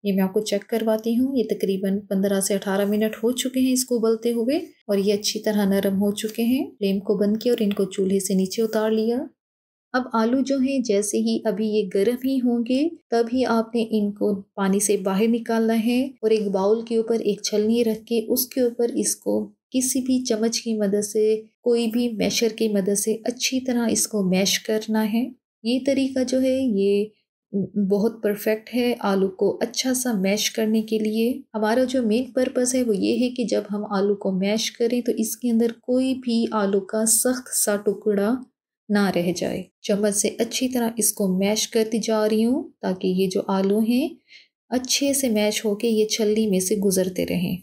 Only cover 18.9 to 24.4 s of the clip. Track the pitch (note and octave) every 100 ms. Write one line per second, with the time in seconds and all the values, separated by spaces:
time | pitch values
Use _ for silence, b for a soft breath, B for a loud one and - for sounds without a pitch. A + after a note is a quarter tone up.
18.9 | - G3 - G3+ G#3+ G#3 _ _ B3+ B3+
19.9 | C4+ B3+ B3+ B3+ A3 A#3 A#3 A#3 A3 G3+
20.9 | G3+ G#3 A3 G#3+ A3 A3 B B3 A#3 A#3
21.9 | A#3 A#3+ G#3+ F#3+ - A3+ A3 A3 G3+ F#3+
22.9 | G3+ A3 A3 - - - C4 B3+ A#3+ A3+
23.9 | G#3 - G#3+ F#3 F#3